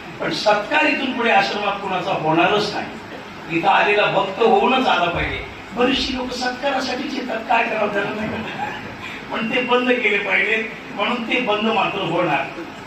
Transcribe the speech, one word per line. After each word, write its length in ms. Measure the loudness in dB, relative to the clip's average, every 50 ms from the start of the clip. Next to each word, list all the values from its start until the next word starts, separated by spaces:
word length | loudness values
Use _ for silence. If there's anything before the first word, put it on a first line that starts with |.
| -12 -14 -10 -6
पण 100 | -4 -4
सत्कार 540 | -2 0 2 4 4 4 2 0 2 2 2
इथून 280 | 2 2 0 -2 -2 -2
पुढे 180 | 0 2 4
आश्रमात 420 | 4 4 4 2 0 -2 -2 -2 -2
कुणाचा 400 | -2 -4 -2 -2 -2 -2 -2 -2
होणारच 600 | 0 2 2 4 4 4 4 4 2 2 0 -2
नाही. 140 | -4 -6 -6 -10 -12 -12 -12 -14 -14 -14 -14 -16 -14 -8 -4 -2 0
इथं 100 | 4 4
आलेला 380 | 4 6 4 4 4 4 2
भक्त 360 | 2 2 0 0 0 0 2
होऊनच 460 | 4 6 6 6 6 4 4 4 4 2
आला 180 | 2 2 2
पाहिजे. 340 | 0 0 -2 -2 -2 -4 -6 -8 -10 -12 -14 -14 -10 -2
बरीचशी 440 | 0 2 2 2 0 0 -2 -2 -4
लोक 140 | -4 -6
सत्कारासाठीच 840 | -4 -4 -4 -4 -4 -2 -2 -2 0 0 -2 -2 -4 -4 -4 -6 -6
येतात, 260 | -6 -6 -6 -6 -6 0 2
काय 140 | 2 2 2
करावं 300 | 2 0 0 0 0 0
त्यांना 200 | 0 -2 -2 -2
नाही 160 | -4 -4 -4
कळत. 1040 | -4 -6 -6 -8 -6 -6 -6 -6 -6 -8 -10 -12 -12 -12 -12 -12 -12 -12 -10 -8 -4
पण 220 | -4 -2 0 0
ते 60 | -2
बंद 300 | 2 2 2 4 4 4
केले 260 | 2 2 2 2 2 2
पाहिजे, 520 | 0 0 2 2 2 2 0 0 -2 -4 -8 -12 -12 -10 -6
म्हणून 280 | -4 -2 -2 -2 -2 -2
ते 160 | -2 -2 0
बंद 320 | 0 0 0 2 2 2
मात्र 280 | 2 2 0 0 -2 -2
होणार. 600 | -2 0 0 0 2 2 0 0 -2 -4 -8 -10 -12 -12 -12 -10 -4